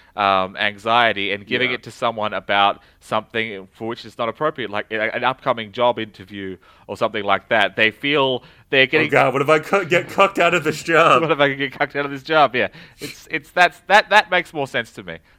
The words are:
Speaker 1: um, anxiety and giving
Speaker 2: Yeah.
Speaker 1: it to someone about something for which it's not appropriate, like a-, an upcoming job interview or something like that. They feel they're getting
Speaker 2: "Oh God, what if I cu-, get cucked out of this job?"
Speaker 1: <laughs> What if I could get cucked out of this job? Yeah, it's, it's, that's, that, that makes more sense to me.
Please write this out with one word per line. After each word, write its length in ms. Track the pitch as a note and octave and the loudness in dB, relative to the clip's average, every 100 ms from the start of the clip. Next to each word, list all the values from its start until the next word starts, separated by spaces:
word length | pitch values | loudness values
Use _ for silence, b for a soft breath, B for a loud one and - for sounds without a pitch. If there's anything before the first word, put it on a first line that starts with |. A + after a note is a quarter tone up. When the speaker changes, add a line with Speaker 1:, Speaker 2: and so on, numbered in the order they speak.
| b - | b -2
Speaker 1:
um, 400 | G2+ F#2+ F#2+ G2 | 0 2 0 -4
anxiety 760 | G#2 G#2 A2+ A#2+ A#2 G2+ G2 | -4 -4 -2 2 2 0 -4
and 140 | G2+ G2+ | -8 -4
giving 240 | B2 B2+ | -4 -2
Speaker 2:
Yeah. 40 | B2 | -4
Speaker 1:
it 60 | |
to 60 | A#2+ | -10
someone 420 | - A#2+ A2+ G#2 | -6 -6 -4 -6
about 500 | F#2+ - G2+ G2+ - b b | -6 -2 2 2 0 b b
something 680 | - A2 G#2+ A#2 A2+ G2 F#2+ | -6 -6 -4 -6 -6 -8 -16
for 140 | _ A2+ | _ -10
which 160 | A#2+ | -10
it's 120 | A2+ - | -14 -8
not 120 | A#2 | -8
appropriate, 400 | A2 D3+ D#3 A2 | -4 -6 -6 -6
like 200 | G2+ - | -8 -6
a-, 240 | A2 A2 | -4 -4
an 100 | - | -2
upcoming 480 | B2 C3 C#3 A#2+ A2 | -4 -2 -4 -4 -6
job 260 | G#2+ B2 A#2 | -2 0 0
interview 580 | A2 - F#2+ G#2 F#2+ F2+ b b b | -6 -12 -16 -12 -12 -12 b b b
or 100 | G2+ | -4
something 260 | A2+ G#2+ | -4 -2
like 240 | G2+ G2 - | -2 -2 2
that. 260 | A2+ G2 F#2+ | 2 2 2
They 140 | A2 | 0
feel 520 | - C#3+ D3 C3+ B2+ b b b | 0 -2 0 0 -2 b b b
they're 160 | C#3+ E3 | 2 4
getting 220 | D#3 D#3 | 2 2
Speaker 2:
"Oh 20 | |
God, 220 | C#3+ C3+ | 2 2
what 80 | C3 | 2
if 60 | C#3 | 2
I 80 | D#3 | 2
cu-, 260 | D3+ G3 | 2 -2
get 240 | F3 F3 F3 | 0 -2 -2
cucked 300 | - G3 - | 2 2 2
out 160 | A3+ | 2
of 100 | F3 | 2
this 180 | D3+ D3+ | -2 -4
job?" 380 | - D#3+ E3 C#3 | 0 4 6 4
Speaker 1:
<laughs> 0 | |
What 80 | D#3+ | 4
if 80 | D3+ | 2
I 100 | C#3+ | 2
could 80 | C#3 | 0
get 140 | C#3 | -8
cucked 240 | - C#3+ C#3+ | -6 -6 -4
out 100 | C#3+ | -8
of 40 | |
this 120 | C#3 | -8
job? 320 | B2+ D#3 C#3 A#2+ | -2 2 2 2
Yeah, 120 | G2+ E3 B B | -4 -6 B B
it's, 300 | D3 - - | -16 -14 -12
it's, 200 | E3 - | -12 -6
that's, 280 | - F3 - - | 0 0 0 2
that, 200 | G3+ G3 | 2 4
that 200 | G3+ - | 2 2
makes 240 | F3+ E3 | -2 -2
more 120 | D#3+ C3+ | -6 -4
sense 260 | C3 A2+ | -4 -6
to 100 | - | -12
me. 160 | F#2 E2 b | -14 -16 b